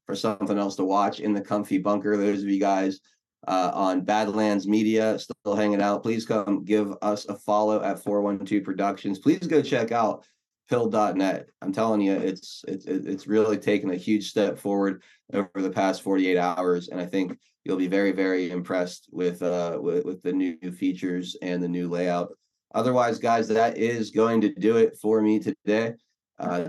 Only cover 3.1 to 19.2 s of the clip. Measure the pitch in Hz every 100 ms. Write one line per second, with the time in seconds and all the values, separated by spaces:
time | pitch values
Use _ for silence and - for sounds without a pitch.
3.1 | _ _ _ - 92 90 - 95 92 90
4.1 | 107 104 107 107 101 98 107 110 110 110
5.1 | 104 - - 104 104 104 101 101 101 117
6.1 | 117 - 113 98 95 90 107 101 95 104
7.1 | 104 - 98 - 104 107 107 98 92 -
8.1 | 101 101 98 98 104 95 92 101 95 101
9.1 | 95 135 175 160 156 127 127 113 117 107
10.1 | - - _ _ _ - 123 113 107 104
11.1 | 95 95 80 - _ 95 98 113 107 98
12.1 | 95 - - - - - 95 - - -
13.1 | 98 - 107 107 104 - 101 98 90 110
14.1 | 107 - 107 92 - 101 101 98 92 -
15.1 | _ - 98 98 98 95 101 98 92 95
16.1 | 95 92 90 87 87 90 90 90 90 87
17.1 | 98 90 - _ _ - 92 90 98 98
18.1 | 92 95 92 87 90 87 92 90 - -
19.1 | -